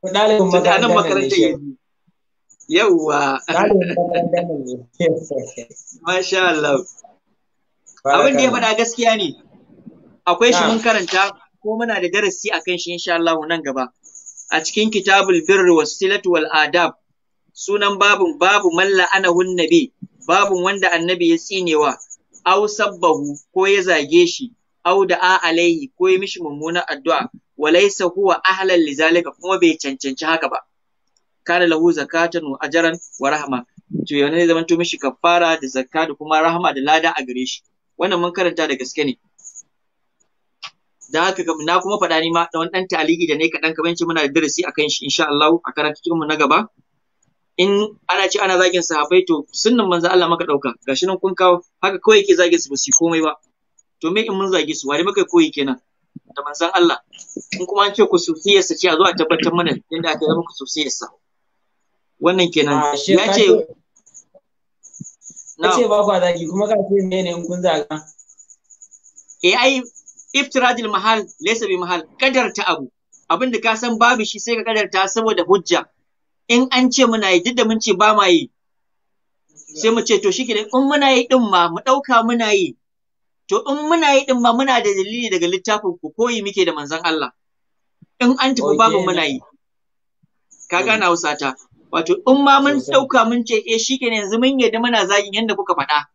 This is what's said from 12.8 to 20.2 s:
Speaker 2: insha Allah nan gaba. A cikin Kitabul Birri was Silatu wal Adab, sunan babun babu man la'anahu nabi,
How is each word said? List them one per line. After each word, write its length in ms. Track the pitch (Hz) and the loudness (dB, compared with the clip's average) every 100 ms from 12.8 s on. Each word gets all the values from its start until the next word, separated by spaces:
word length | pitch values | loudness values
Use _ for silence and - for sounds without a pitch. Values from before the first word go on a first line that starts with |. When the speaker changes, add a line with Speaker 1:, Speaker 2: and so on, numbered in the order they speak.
| 170 175 | -6 -8
Speaker 2:
insha 200 | 180 170 | -4 0
Allah 200 | 165 160 156 | 0 0 -2
nan 140 | 165 | -6
gaba. 300 | 143 131 127 _ _ - - - - | -4 -6 -6 _ _ -20 -20 -20 -6
A 100 | 165 | -4
cikin 260 | 160 - 220 | -2 -2 0
Kitabul 540 | 214 196 196 190 175 160 | 0 2 2 4 0 2
Birri 300 | 196 180 165 | 4 4 4
was 240 | 143 - | 2 -2
Silatu 320 | 190 202 190 | -2 -2 0
wal 160 | 170 156 | 0 0
Adab, 440 | 156 147 175 170 - _ _ _ _ _ | 0 0 2 0 -4 _ _ _ _ _
sunan 460 | - - 202 202 196 | -16 -6 -2 0 2
babun 400 | 202 196 180 147 | 2 4 0 2
babu 320 | 180 208 185 | 2 4 2
man 140 | 165 190 | 0 2
la'anahu 560 | 190 180 190 190 175 185 | 2 2 0 2 0 0
nabi, 380 | 180 160 165 131 _ - _ | -2 2 2 2 _ -20 _